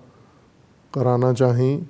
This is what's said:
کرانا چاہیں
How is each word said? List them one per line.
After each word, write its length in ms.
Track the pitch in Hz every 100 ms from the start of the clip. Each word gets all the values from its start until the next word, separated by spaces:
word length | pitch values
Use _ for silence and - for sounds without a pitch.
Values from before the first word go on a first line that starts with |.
| - _ _ _ _ _ _ _ -
کرانا 420 | 139 123 123 127
چاہیں 460 | 120 127 120 131 143 175